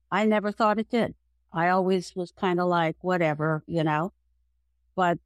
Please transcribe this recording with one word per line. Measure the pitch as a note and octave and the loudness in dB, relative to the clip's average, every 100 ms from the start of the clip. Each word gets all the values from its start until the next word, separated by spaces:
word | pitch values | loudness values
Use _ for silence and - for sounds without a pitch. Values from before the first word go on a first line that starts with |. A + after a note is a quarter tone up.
| _ | _
I | F#3 | 0
never | A3 G#3+ G3+ | 2 0 -2
thought | G3+ G#3+ G#3+ | 0 0 0
it | A3 | -2
did. | A#3+ G#3 - _ _ _ | -2 -2 -6 _ _ _
I | E3 F3 | -2 2
always | F#3 F#3 F#3+ F3 | 2 2 0 -2
was | - F3 | -8 -10
kinda | - F#3+ F3 | -4 -2 0
like, | F3+ E3+ D#3+ - | 2 2 0 -2
"Whatever," | F3+ F3+ D#3+ D3+ D#3 D#3 - | -2 0 0 0 -2 -4 -4
you | E3+ | -2
know, | D#3 D3+ F3 - _ _ _ _ _ _ _ | 0 0 -2 -8 _ _ _ _ _ _ _
but | - F3+ F3 | -2 0 0